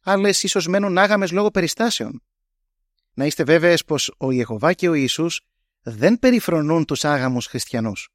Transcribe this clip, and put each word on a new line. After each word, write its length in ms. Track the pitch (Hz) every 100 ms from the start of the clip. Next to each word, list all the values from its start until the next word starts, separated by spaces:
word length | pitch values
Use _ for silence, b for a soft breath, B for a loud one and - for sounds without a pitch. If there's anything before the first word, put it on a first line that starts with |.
Άλλες 420 | - 196 202 190
ίσως 240 | 196 202 160
μένουν 300 | 190 202 180
άγαμες 340 | 202 208 185
λόγω 200 | 180 208
περιστάσεων. 720 | 202 170 - 226 - - 151 _ _ _ _ _ _ _ _ _
Να 120 | -
είστε 180 | 143 -
βέβαιες 400 | 143 165 170 170
πως 300 | - 147 - -
ο 140 | 131
Ιεχωβά 420 | 127 117 110 151
και 160 | 180 175
ο 40 |
Ιησούς 480 | 156 131 - 165 - _ _ _ _
δεν 380 | - 107 151 240
περιφρονούν 640 | 262 247 - 165 151 165
τους 200 | 151 139
άγαμους 400 | 151 147 127 123
χριστιανούς. 640 | - 120 - 120 110 98 -